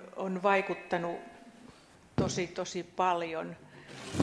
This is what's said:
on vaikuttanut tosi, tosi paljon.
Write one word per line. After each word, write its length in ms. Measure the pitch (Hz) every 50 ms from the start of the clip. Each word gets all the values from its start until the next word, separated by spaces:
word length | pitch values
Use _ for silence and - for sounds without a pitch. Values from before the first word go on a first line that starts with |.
| - - -
on 280 | - 190 190 185 180 185
vaikuttanut 760 | 202 196 190 190 - 175 - - - 185 175 170 170 175 - - - - - - - - - - - - - - - - - - - -
tosi, 320 | - - - 135 196 175 170
tosi 360 | - 185 180 - - 180 175
paljon. 720 | - - - 185 185 175 170 170 165 160 160 170 170 170 - - - - - - - - - - - - -